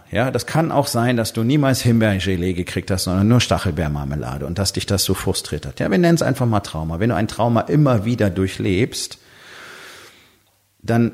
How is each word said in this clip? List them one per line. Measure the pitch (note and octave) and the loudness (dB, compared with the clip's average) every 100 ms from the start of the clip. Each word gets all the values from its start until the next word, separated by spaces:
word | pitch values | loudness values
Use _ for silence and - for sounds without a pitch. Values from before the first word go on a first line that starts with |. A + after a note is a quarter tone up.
| - | -6
ja, | G2 C3 | -2 0
das | B2 - | -2 -2
kann | D3+ E3 | 0 0
auch | C3 C#3 | 0 0
sein, | B2 A#2 A#2+ | 0 2 0
dass | A2 | 0
du | - | 0
niemals | A2+ D3+ C3+ B2 | 2 4 4 2
Himbeergelee | A#2 A#2 A2 F#2+ F2 F#2 F2+ | 4 4 4 2 0 0 0
gekriegt | F2 F2+ - - | -2 -4 -4 -2
hast, | F#2 - | -2 0
sondern | F#2 G#2 | 2 4
nur | B2 | 4
Stachelbeermarmelade | - F#2 G2 D#2 D#2 D2 C#2 D2 A#1 C2+ C#2 | 4 0 0 -2 -2 -2 -4 -6 -6 -8 -6
und | F2 | -4
dass | F#2+ | -2
dich | - - | -2 -2
das | G2 - | -2 0
so | |
frustriert | F#2+ - F#2 - D2+ C#2 | -2 -2 -4 -4 -8 -8
hat. | - | -6
Ja, | D3+ | 0
wir | F3+ | 2
nennen's | E3+ E3 | 4 4
einfach | B2+ C3 A#2+ | 2 0 0
mal | G#2+ | 0
Trauma. | - D#2 D#2+ E2 | -2 -6 -6 -2
Wenn | A2 | 0
du | F#2 | 0
ein | A2 | -2
Trauma | - A#2+ A#2 | -2 0 0
immer | - D3+ D3 A#2+ G2+ | 2 4 4 2 0
wieder | B2 G#2 | 0 0
durchlebst, | F2 F#2+ - G#2+ F#2 - - - - _ - - - - - - - - - _ _ _ _ _ _ | 0 -2 -2 -2 0 0 -4 -10 -14 _ -20 -20 -20 -20 -20 -20 -20 -20 -20 _ _ _ _ _ _
dann | G2 A#2 A#2 | -2 2 0